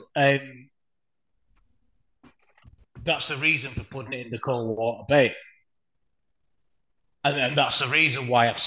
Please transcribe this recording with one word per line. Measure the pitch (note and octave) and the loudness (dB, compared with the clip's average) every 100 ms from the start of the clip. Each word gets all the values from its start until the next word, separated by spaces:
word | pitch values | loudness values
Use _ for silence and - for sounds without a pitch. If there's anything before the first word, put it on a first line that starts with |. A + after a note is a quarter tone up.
| - - | -8 2
um, | C#3 C#3 C3+ B2+ C3+ _ _ _ _ _ _ _ _ _ _ _ _ _ _ _ _ _ _ _ _ - _ - A2+ | 4 2 -2 -20 -20 _ _ _ _ _ _ _ _ _ _ _ _ _ _ _ _ _ _ _ _ -20 _ -10 -6
that's | D3+ - | -4 -4
the | C#3+ | -2
reason | D#3 D#3 C3+ | 0 0 -4
for | A#2+ | -12
putting | - C3+ B2 | -12 -12 -10
it | B2 A#2+ | -10 -8
in | |
the | A2+ | -8
cold | - B2 A2+ G#2+ | -4 -2 -2 -2
water | A#2 A#2 G#2+ | -2 -4 2
bait. | C#3+ A#2+ - - _ _ _ _ _ _ _ _ _ _ _ _ _ _ _ _ _ | 4 4 0 -18 _ _ _ _ _ _ _ _ _ _ _ _ _ _ _ _ _
And, | C#3+ C#3+ | -2 0
and | B2+ D3 | 0 2
that's | C#3 - | 0 0
the | C3 | 0
reason | D3 D#3 C3 B2 | 2 2 0 0
why | B2 A#2 | 4 4
I've | - | 2